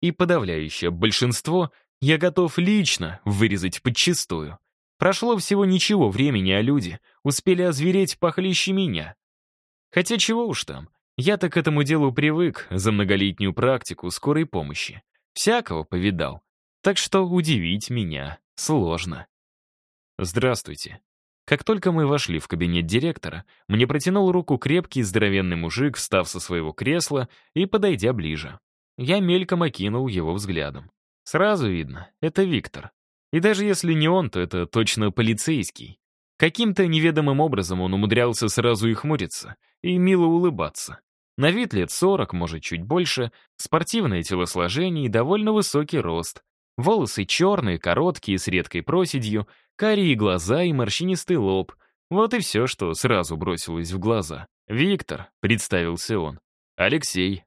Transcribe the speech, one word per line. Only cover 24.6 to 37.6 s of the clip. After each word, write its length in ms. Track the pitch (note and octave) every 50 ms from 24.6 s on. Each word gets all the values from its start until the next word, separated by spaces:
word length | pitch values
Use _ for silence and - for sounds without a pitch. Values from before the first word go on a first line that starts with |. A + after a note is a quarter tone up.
| - C3+ D#3 F3+ F3 - - C3 A#2
здоровенный 540 | G2 F2+ A2 G#2 G2+ G2 G2 F#2 F2+ F2
мужик, 400 | E2 E2+ E2+ D#2 A#2 C#3 D3 A#2
встав 320 | - - - A2 F#2 F2 -
со 120 | - F2+
своего 320 | - - F2+ E2+ D#2+ D2+ -
кресла 560 | - A2+ B2+ D#3 E3+ - - D3 C3+ B2 - _ _ _ _ -
и 120 | D#3+ F#3+
подойдя 460 | F#3+ - G#3+ G3 G3+ D#3+ G2+ F#2 A#2+ B2+
ближе. 460 | G#2+ D#2+ D#2 D#2 D2+ D#2 - - - _ _ _ _ _ _ _
Я 240 | - B2+ C3 F3+ G#3
мельком 420 | F#3+ F3 F3 F#3 F#3 - F#3 E3+ E3+
окинул 440 | D3+ - - F#2+ G#2 G#2+ B2 C3+
его 260 | B2+ G2 F2+ D#2+ D#2 F2
взглядом. 580 | G2+ G#2 G2 F2+ D#2+ D2 D2 C2+ C2+ C#2+ - _ _ _ _ _ _ _
Сразу 440 | - - D#3+ F#3+ G#3+ G#3+ F3+ C3+ G#2
видно, 420 | F#2 E2+ D#2 C2 B1+ D#2+ E2+ - _ _
это 240 | - D#3+ - - G3
Виктор. 480 | F#3 D#3 G2+ - - - C2+ - - _ _ _ _ _ _ _ _ -
И 80 | E3
даже 240 | F3 G#3+ G#3+ F#3+ G#3
если 280 | G#3 F#3+ - - E3+ D#3+
не 160 | D#3 D3+ D#3+
он, 220 | F3+ F#3+ E3 A#2
то 100 | - F#2
это 260 | F2 E2+ - F2+ F2
точно 440 | - - A2+ A2+ - - A2 G#2+ G#2
полицейский. 880 | F#2 - A#2 A2 A2+ G#2 - D#3 D#3+ C3 F#2+ - - - A#1+ - - _ _ _ _ _ _ _ _ -
Каким-то 480 | D#3 E3+ - - A#3 A3 F3+ G3+ F#3+
неведомым 540 | E3+ D#3+ D#3+ D#3 E3 D#3 D#3 D3+ C#3+ C#3 C#3
образом 400 | D#3 D#3+ C3 G2